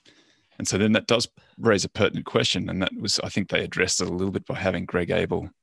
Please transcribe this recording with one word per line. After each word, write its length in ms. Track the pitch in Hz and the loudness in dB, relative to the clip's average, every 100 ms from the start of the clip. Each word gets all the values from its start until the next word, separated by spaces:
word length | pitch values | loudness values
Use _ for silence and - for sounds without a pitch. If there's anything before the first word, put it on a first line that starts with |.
| _ _ _ _ _ - | _ _ _ _ _ -10
And 100 | - | -2
so 100 | 98 | 2
then 160 | 107 | 4
that 140 | 107 - | 4 4
does 200 | 117 - _ _ - | 2 0 _ _ 0
raise 260 | 110 98 | 4 4
a 60 | 95 | 2
pertinent 360 | - 95 - - | 2 2 2 -2
question, 440 | 113 107 92 92 | 0 2 0 -2
and 120 | 90 | -2
that 120 | 90 - | -4 -2
was, 240 | 101 - | -2 -2
I 100 | - | -2
think 200 | 110 90 | -4 -2
they 140 | 85 | -2
addressed 380 | 87 90 87 - | -2 0 0 0
it 60 | 90 | -2
a 40 | |
little 180 | 90 95 | -2 -2
bit 140 | 101 - | -4 -6
by 100 | 127 | -2
having 300 | 95 90 - | -2 -2 -2
Greg 260 | 90 87 | -2 0
Abel 380 | 90 87 85 90 - | 0 0 -2 -6 -14